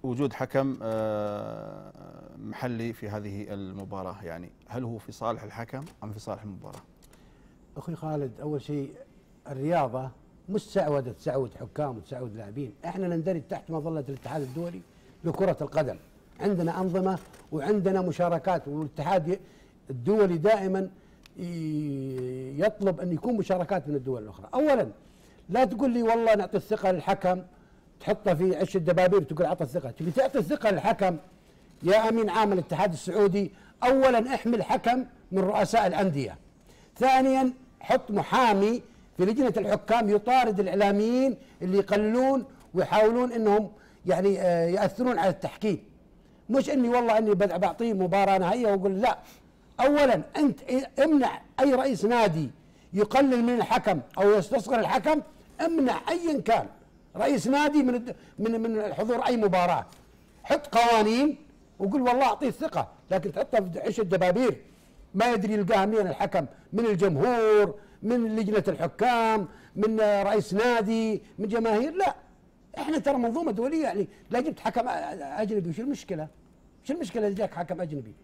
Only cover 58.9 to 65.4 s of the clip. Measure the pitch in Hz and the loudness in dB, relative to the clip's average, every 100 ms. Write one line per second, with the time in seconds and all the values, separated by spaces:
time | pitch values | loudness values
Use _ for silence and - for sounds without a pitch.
58.9 | - 220 240 269 240 208 180 175 151 - | -4 -2 0 2 2 4 4 4 2 -2
59.9 | - - _ _ - - 294 - 233 240 | -20 -20 _ _ -20 -2 -2 2 4 6
60.9 | 226 214 240 294 - - - _ - 196 | 6 6 4 2 0 -14 -20 _ -6 -2
61.9 | 269 247 247 254 202 269 - 311 160 - | 2 2 4 2 2 -2 -2 -4 -4 -6
62.9 | - _ 185 190 190 269 226 185 165 226 | -10 _ -2 -2 -4 0 0 0 -6 -4
63.9 | 214 196 185 180 185 254 135 - _ - | -2 0 2 4 4 2 0 -12 _ -20
64.9 | - - 190 240 226 | -20 -8 0 2 2